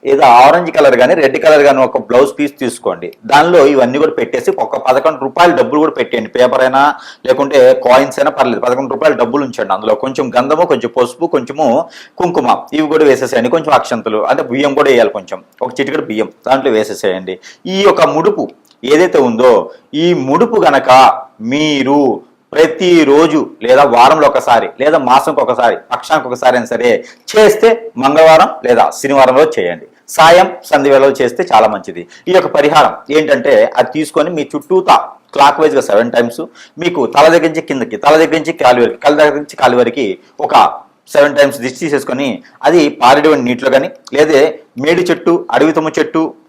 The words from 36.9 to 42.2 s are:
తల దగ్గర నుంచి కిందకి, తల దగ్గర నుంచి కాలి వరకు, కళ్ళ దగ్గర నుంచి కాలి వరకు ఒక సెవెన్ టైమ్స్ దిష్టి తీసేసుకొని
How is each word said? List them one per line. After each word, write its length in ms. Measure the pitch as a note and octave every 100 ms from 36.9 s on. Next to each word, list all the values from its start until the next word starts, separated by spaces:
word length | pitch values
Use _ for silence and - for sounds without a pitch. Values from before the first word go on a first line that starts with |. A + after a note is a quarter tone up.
| E3+ A#2 -
తల 100 | D3+
దగ్గర 160 | E3+ D#3+
నుంచి 160 | D#3+ E3
కిందకి, 280 | C3+ A#2 G#2+
తల 100 | C#3+ D#3
దగ్గర 160 | D#3+ D#3+
నుంచి 140 | D#3+ E3
కాలి 180 | C3 B2
వరకు, 160 | A#2 - C#3+
కళ్ళ 100 | D3
దగ్గర 140 | D3+ C#3+
నుంచి 180 | D3 -
కాలి 160 | C3 B2
వరకు 260 | A#2 A#2+ A2+ F#2 _ _ -
ఒక 80 | C3 F2+ - - _ _
సెవెన్ 220 | D3+ D3 C#3+
టైమ్స్ 200 | C#3+ B2+
దిష్టి 180 | B2 C3
తీసేసుకొని 460 | E3+ C#3+ - C3